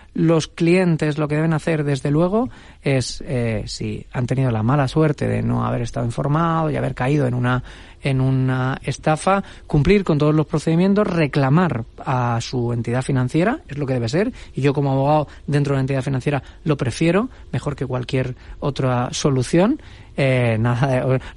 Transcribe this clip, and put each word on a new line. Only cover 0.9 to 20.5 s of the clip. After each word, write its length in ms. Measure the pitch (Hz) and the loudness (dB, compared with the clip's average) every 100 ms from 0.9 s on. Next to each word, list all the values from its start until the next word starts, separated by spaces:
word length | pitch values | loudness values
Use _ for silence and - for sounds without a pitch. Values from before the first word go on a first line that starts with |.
| 156 156 147 | 2 0 0
lo 100 | 151 | -2
que 60 | |
deben 180 | 151 165 | 0 0
hacer, 320 | 156 - 156 | 0 0 -2
desde 260 | 143 135 143 | 0 -2 0
luego, 380 | 147 180 214 247 - - - | 2 2 0 -2 -6 -20 -8
es, 420 | 147 135 - - - | -2 0 -2 -8 -6
eh, 380 | 127 117 107 113 | -2 -2 -2 -6
si 400 | - 110 107 - | -8 -6 -8 -8
han 140 | 139 120 | -6 -2
tenido 240 | 131 131 | 0 0
la 120 | 110 | 0
mala 260 | 110 147 127 | 2 2 2
suerte 400 | 156 156 147 113 | 2 2 0 -2
de 140 | 113 | -2
no 240 | 113 120 117 | 0 -2 -2
haber 160 | 120 | -2
estado 240 | 117 - 120 | -4 -4 -4
informado 640 | - 143 151 170 160 160 | -2 0 0 2 0 0
y 60 | 127 | -2
haber 180 | 127 | -4
caído 320 | 131 131 147 127 | -2 0 2 0
en 80 | |
una, 280 | 123 123 127 - - - - | 0 0 0 -4 -16 -20 -8
en 200 | 143 131 | -2 0
una 560 | 131 131 131 131 127 139 | 2 2 2 0 -2 -4
estafa, 640 | - - - 156 185 196 - - - | -6 -4 0 0 2 0 -2 -14 -2
cumplir 360 | 151 139 202 | 2 4 4
con 140 | 180 151 | 4 2
todos 180 | 151 | 4
los 120 | 156 147 | 2 2
procedimientos, 600 | 160 - 165 190 202 202 | -2 0 2 4 4 2
reclamar 760 | 170 147 147 135 156 175 123 110 - | 0 0 2 4 4 2 -2 -8 -10
a 420 | - 127 120 117 | -4 -2 0 -2
su 320 | - 127 120 | -2 -4 -2
entidad 300 | 120 117 120 | -2 -2 -2
financiera, 580 | - 131 127 156 190 320 - | 0 0 0 2 0 -2 -8
es 80 | 139 | -8
lo 80 | |
que 80 | 135 | -4
debe 160 | 131 117 | -2 0
ser, 240 | 151 233 - - | 0 -2 -4 -10
y 80 | - | -2
yo 100 | 135 | 0
como 200 | 139 139 | 2 0
abogado 360 | 135 139 156 143 - - | 2 2 2 0 -8 -2
dentro 280 | 147 139 | 0 0
de 20 | 139 | 0
la 60 | |
entidad 200 | 131 135 | 0 -2
financiera 400 | 127 127 147 139 - - | -2 -4 -2 -4 -6 -8
lo 140 | 160 143 | -4 -2
prefiero, 500 | 123 - 165 180 254 - - | -2 0 2 2 0 -8 -8
mejor 240 | 131 147 135 | -6 -6 -6
que 80 | |
cualquier 500 | 127 127 120 135 127 123 - - | -6 -4 -2 -2 -2 -8 -16 -6
otra 500 | 147 - 131 123 123 | -6 -2 0 0 -2
solución. 680 | - 151 131 123 165 208 302 - - - - | -2 0 2 2 4 4 2 -6 -20 -12 -2
Eh, 420 | 135 127 120 | 2 2 2